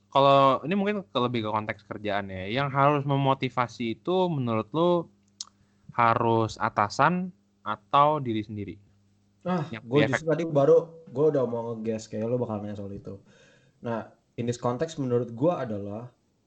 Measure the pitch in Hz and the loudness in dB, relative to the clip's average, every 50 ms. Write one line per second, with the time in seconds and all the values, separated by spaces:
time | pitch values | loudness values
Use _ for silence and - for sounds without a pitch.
0 | _ _ - 139 139 139 139 139 139 135 131 123 - 139 190 202 196 202 214 208 | _ _ 2 4 6 8 8 8 8 6 4 2 -2 -4 -2 -2 -2 -2 -2 -4
1 | 180 - _ 127 120 123 123 120 107 107 107 107 107 107 107 - _ _ 113 104 | -8 -6 _ -2 -2 0 0 -2 -2 -2 -2 -4 -4 -4 -8 -10 _ _ -14 -8
2 | 107 104 98 101 101 98 98 92 92 98 110 131 143 139 139 139 139 143 147 143 | -6 -4 -2 -2 -4 -6 -8 -10 -6 -4 -4 -2 -2 -2 0 2 4 4 4 2
3 | 135 147 139 139 139 135 135 - 131 127 - 127 123 117 - - 123 113 110 - | 0 0 0 2 2 2 2 0 -2 -4 -2 -2 -4 -4 -4 -6 -6 -6 -6 -6
4 | _ - 180 185 185 175 160 143 127 117 113 110 107 - - 156 170 180 175 170 | _ -2 0 0 0 0 0 -2 -2 0 0 -2 -2 -2 -2 0 2 2 2 0
5 | - - _ _ _ _ _ _ - - _ _ _ _ _ _ _ - - - | -2 -6 _ _ _ _ _ _ -20 -20 _ _ _ _ _ _ _ -8 -2 2
6 | 120 117 113 117 117 117 113 113 113 107 - - 98 113 - - 104 104 - - | 4 4 4 4 2 2 2 2 2 0 -2 -4 -4 -2 0 0 0 0 2 2
7 | 135 160 180 180 185 185 - _ _ _ _ _ _ 104 107 - _ _ - 139 | 2 2 2 0 -4 -8 -10 _ _ _ _ _ _ -8 -8 -8 _ _ 2 4
8 | 143 151 156 151 135 120 110 110 104 - 107 104 101 95 - - _ _ _ _ | 4 4 2 0 -2 -4 -4 -4 -4 -6 -8 -10 -10 -10 -12 -16 _ _ _ _
9 | _ _ _ _ _ _ _ _ _ 175 180 175 147 - - 113 120 113 123 147 | _ _ _ _ _ _ _ _ _ -4 -2 -2 -4 -6 -10 -12 -8 0 2 2
10 | 151 135 - - 160 160 151 160 170 165 147 139 139 151 165 165 - - - - | 2 2 0 -2 0 0 -2 -2 -2 0 2 2 6 6 6 6 4 0 -10 -20
11 | - - 123 127 151 156 147 139 127 117 120 117 113 117 117 110 107 113 110 107 | -20 -10 -4 0 2 2 2 2 0 0 -2 -6 -6 -6 -8 -6 -6 -6 -6 -6
12 | 107 - - 107 107 117 123 123 120 107 107 104 104 104 104 107 101 98 101 101 | -8 -10 -8 -6 -4 -2 -2 -2 -2 -4 -6 -6 -8 -8 -10 -10 -10 -12 -12 -12
13 | - - 98 98 - _ _ _ _ _ _ _ _ _ _ _ - 120 117 110 | -14 -14 -16 -16 -18 _ _ _ _ _ _ _ _ _ _ _ -8 -6 -6 -6
14 | 104 - - _ _ _ _ - 117 120 120 - - 123 123 123 165 160 - - | -8 -10 -18 _ _ _ _ -6 -4 -4 -4 -2 -2 -4 -2 -2 -4 -6 -6 -6
15 | 135 127 120 120 123 113 113 113 135 170 175 - 131 110 107 101 101 98 101 110 | -4 -2 0 0 -2 -2 -4 0 0 0 0 0 -4 -6 -6 -8 -8 -8 -10 -12
16 | 120 127 - _ _ _ _ _ _ | -12 -14 -18 _ _ _ _ _ _